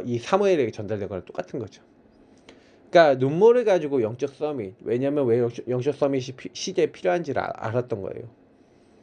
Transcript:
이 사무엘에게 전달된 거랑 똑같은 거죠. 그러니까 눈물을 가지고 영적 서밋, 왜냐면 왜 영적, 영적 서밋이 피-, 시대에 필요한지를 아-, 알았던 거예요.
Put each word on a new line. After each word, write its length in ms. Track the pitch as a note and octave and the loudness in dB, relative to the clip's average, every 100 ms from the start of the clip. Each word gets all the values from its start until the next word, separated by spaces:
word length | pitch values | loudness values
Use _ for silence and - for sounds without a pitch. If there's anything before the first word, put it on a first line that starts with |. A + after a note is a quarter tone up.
| B2 | -2
이 140 | A#2+ | -6
사무엘에게 520 | - G3 G3+ F3 A2+ | 0 2 2 2 0
전달된 360 | - G2+ G#2 F#2+ | -4 -8 -6 -6
거랑 160 | F#2+ - | -8 -8
똑같은 320 | - - - | -12 -10 -10
거죠. 240 | A2 - _ _ _ _ _ - - - _ _ - F3 | -10 -14 _ _ _ _ _ -20 -20 -20 _ _ 2 6
그러니까 200 | D#3 B2+ | 6 6
눈물을 500 | C3+ D#3+ A3 B3 G#3+ | 0 4 6 6 4
가지고 360 | F#3 D3 C#3 | 2 2 0
영적 280 | G#2+ A#2+ C#3 | -2 -2 -8
서밋, 460 | - D3+ C#3 F#2+ - | -6 -6 -6 -8 -10
왜냐면 440 | - A#2+ C3+ D3 C3 | -4 -2 0 0 2
왜 140 | A#2+ | 2
영적, 280 | A#2 A#2+ - | 2 -4 -4
영적 280 | B2 B2+ - | -2 -2 0
서밋이 300 | C#3+ C#3 B2+ B2 | 0 0 -6 -12
피-, 120 | - | -14
시대에 320 | - - F#3 D3+ | -10 -6 -2 -2
필요한지를 540 | - F3+ F3 D3+ A2 | 0 -2 -2 -2 -4
아-, 100 | - - | -4 -6
알았던 460 | A2 B2 B2 G#2+ | -4 -4 -2 -6
거예요. 280 | F#2+ - A#2 - _ _ _ _ _ _ | -8 -10 -14 -18 _ _ _ _ _ _